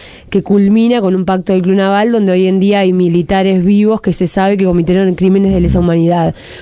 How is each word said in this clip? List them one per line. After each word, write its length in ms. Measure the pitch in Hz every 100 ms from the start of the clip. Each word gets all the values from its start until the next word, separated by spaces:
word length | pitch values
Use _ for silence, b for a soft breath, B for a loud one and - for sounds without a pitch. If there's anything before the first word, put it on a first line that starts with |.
| B B -
que 120 | 196
culmina 600 | - 202 196 220 233 240
con 120 | 190
un 120 | 185 185
pacto 260 | 185 180
del 80 | 190
Clunaval, 520 | 180 196 196 202 233
donde 200 | 233 196
hoy 140 | 185 185
en 120 | 190
día 180 | 196 202
hay 160 | 190
militares 680 | 185 180 170 170 190 190 190
vivos 380 | 180 202 214 220
que 140 | -
se 120 | - 180
sabe 300 | 202 190 202
que 80 |
cometieron 500 | 185 175 165 185 190
crímenes 380 | 175 185 196 196
de 80 | 190
lesa 200 | 175 180
humanidad. 540 | 175 170 165 175 165 B B B